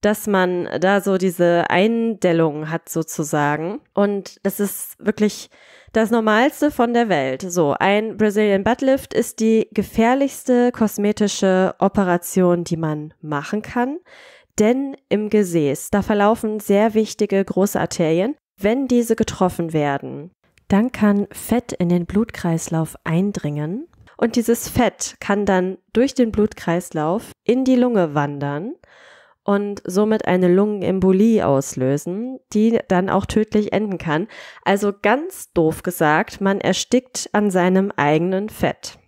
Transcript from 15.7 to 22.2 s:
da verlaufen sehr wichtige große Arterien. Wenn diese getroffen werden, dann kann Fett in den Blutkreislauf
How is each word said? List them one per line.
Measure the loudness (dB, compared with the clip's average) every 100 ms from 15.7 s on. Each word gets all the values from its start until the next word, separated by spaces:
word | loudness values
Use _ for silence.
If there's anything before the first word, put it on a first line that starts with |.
| -2 -2
da | -2
verlaufen | 0 2 2 2 -2 -6
sehr | 0 2 4
wichtige | 2 -2 -2 0 0
große | 0 0 0 0
Arterien. | -4 -2 0 2 0 -4 _ _
Wenn | -2 0 2
diese | 2 2 0
getroffen | -2 0 -2 0 -4
werden, | 0 0 -2 -6 -12 -14 _ _ _ _
dann | 2 2
kann | 2 2 2 0
Fett | -8 -2 -2 -2
in | -4 0
den | 0 0
Blutkreislauf | -2